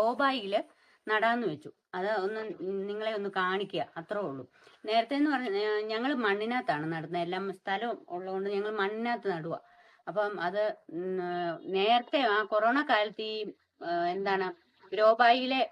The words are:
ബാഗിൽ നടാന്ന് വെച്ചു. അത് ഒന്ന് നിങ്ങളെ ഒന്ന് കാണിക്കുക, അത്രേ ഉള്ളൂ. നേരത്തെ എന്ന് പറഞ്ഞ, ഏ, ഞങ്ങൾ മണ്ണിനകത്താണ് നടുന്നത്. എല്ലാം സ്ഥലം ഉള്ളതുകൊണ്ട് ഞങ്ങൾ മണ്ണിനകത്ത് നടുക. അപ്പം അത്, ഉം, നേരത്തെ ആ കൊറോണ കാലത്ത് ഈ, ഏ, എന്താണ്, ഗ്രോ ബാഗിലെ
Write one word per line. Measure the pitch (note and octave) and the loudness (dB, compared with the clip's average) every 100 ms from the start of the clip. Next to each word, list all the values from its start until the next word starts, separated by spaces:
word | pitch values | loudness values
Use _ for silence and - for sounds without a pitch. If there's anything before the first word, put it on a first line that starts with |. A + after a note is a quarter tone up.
| A3 | 4
ബാഗിൽ | B3 C#4 C4 G3 G#3 - _ _ _ - | 4 2 0 0 -2 -2 _ _ _ -2
നടാന്ന് | G#3+ A3+ A#3+ G#3+ | 2 4 2 0
വെച്ചു. | D3 - - _ | -4 -10 -20 _
അത് | F3+ G3 A3 | -4 -2 0
ഒന്ന് | F#3+ A3 A3 - F#3 G3 G3+ | -2 -4 -6 -6 -4 -4 -4
നിങ്ങളെ | G#3 A3 | -4 -2
ഒന്ന് | G#3+ G3+ | -2 -2
കാണിക്കുക, | F#3+ F#3 F#3+ G3 E3 - E3+ | 0 0 0 -2 -4 -6 -8
അത്രേ | E3 G#3 | -6 -4
ഉള്ളൂ. | F3 C3+ B2 _ - - G#3+ | -4 -6 -12 _ -20 -14 0
നേരത്തെ | A3+ A3+ C#4 | 2 2 2
എന്ന് | D4+ | 2
പറഞ്ഞ, | B3+ B3 G3 | 2 0 0
ഏ, | G#3+ G#3+ G#3+ | 0 0 0
ഞങ്ങൾ | A3+ C4 C4 | -2 0 0
മണ്ണിനകത്താണ് | G#3+ G3+ A3 B3+ B3+ D3 D#3+ | 2 0 0 -2 0 -2 0
നടുന്നത്. | E3 D3+ E3+ | -4 -4 -4
എല്ലാം | E3+ F#3 G3 | -2 -2 -4
സ്ഥലം | F#3+ - G3 A#3 G#3+ - | -6 -4 -2 -2 -6 -8
ഉള്ളതുകൊണ്ട് | F3 F#3+ F#3+ G3 | -8 -4 -4 -2
ഞങ്ങൾ | G3+ G#3 G#3+ | -2 -2 0
മണ്ണിനകത്ത് | G3 A3 A#3+ A#3+ G3+ | -2 0 -2 -2 -2
നടുക. | E3 E3 C#3+ - - - _ - | -2 -4 -8 -10 -20 -20 _ -6
അപ്പം | F3+ G#3 F#3 | -2 -2 0
അത്, | F3 G3+ G#3+ - - | -2 0 0 -2 -10
ഉം, | D#3+ F#3 F#3 F3+ F3 E3+ E3 F3 | -6 -4 -4 -2 -2 -2 -4 -4
നേരത്തെ | F#3+ G3+ A#3+ - D4 A#3+ | 0 4 4 2 0 2
ആ | G#3 | 2
കൊറോണ | G3+ G#3+ A3+ C4+ D4 | 2 2 2 2 2
കാലത്ത് | A3 G#3 G3 A3 | 2 2 -4 -6
ഈ, | A3 G3+ - _ _ | -6 -8 -10 _ _
ഏ, | E3+ E3+ F3 | -4 -2 0
എന്താണ്, | F#3 G3 F#3+ F#3 - _ _ - | -2 0 0 0 -6 _ _ -8
ഗ്രോ | F#3+ G#3+ A3+ | 4 6 8
ബാഗിലെ | A#3+ B3+ B3+ C4 A3 | 6 6 4 0 0